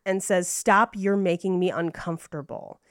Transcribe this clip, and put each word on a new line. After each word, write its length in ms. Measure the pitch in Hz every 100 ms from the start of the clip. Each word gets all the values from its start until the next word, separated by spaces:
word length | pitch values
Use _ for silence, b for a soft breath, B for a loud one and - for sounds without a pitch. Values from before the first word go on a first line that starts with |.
| 196
and 160 | 190
says, 260 | - 185 180
"Stop, 480 | - - 202 226 202
you're 220 | 196 202
making 400 | 185 175 190 180
me 120 | 185
uncomfortable." 1120 | 156 170 - - 165 - 151 - - - - _